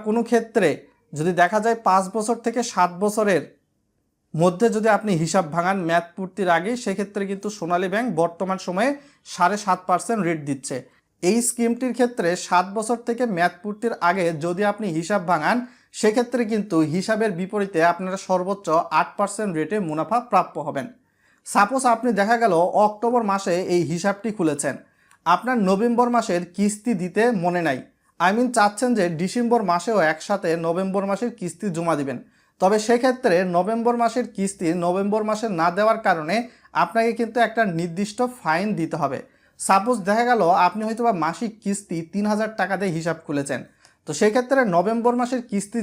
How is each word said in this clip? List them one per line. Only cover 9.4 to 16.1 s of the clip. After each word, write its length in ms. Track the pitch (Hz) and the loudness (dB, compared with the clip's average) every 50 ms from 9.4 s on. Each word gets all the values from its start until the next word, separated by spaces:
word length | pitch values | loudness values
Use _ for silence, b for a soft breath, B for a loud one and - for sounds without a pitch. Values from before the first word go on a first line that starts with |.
| 175 180 202 208 - | 2 2 2 0 0
সাত 140 | 190 185 185 - - | 0 -2 0 0 0
পার্সেন্ট 320 | 180 175 - - 233 220 180 | 0 0 0 -2 -2 0 0
রেট 160 | 165 151 151 143 143 | 0 -2 -2 -4 -6
দিচ্ছে। 260 | 139 131 - - 143 123 - b b b b _ _ _ - | -6 -6 -6 -8 -8 -8 -10 b b b b _ _ _ 0
এই 140 | 180 214 233 240 | 2 2 2 0
স্কিমটির 460 | - - - 233 226 233 240 262 254 226 | 0 -2 0 0 0 0 0 -2 -2 0
ক্ষেত্রে 320 | 220 254 240 247 - 190 170 180 175 - | 0 0 0 0 0 0 0 0 -2 -2
সাত 180 | - 185 175 185 196 196 | 2 2 2 2 0 -2
বছর 200 | 226 208 214 240 233 240 | -6 -4 -4 -4 -4 -4
থেকে 160 | - 233 233 254 233 190 | -4 -4 -2 -2 -2 0
মেয়াদ 200 | 165 175 175 - - - | 2 0 0 0 -4 -10
পূর্তির 300 | 208 208 214 - 226 208 - 170 175 | -10 -8 -4 -4 -4 -2 0 2 2
আগে 160 | 180 196 175 170 170 147 151 | 2 2 2 0 0 -2 -2
যদি 180 | 170 180 175 202 202 | -4 -2 0 0 0
আপনি 160 | 202 - 214 196 160 | -2 -2 -4 -4 -4
হিসাব 240 | 156 175 - 208 202 175 170 | -4 -2 -2 -2 -2 0 0
ভাঙান, 260 | 180 156 151 170 220 247 247 B B B B B - - | 0 2 2 2 0 0 -2 B B B B B -4 0
সেক্ষেত্রে 420 | - 208 | 2 2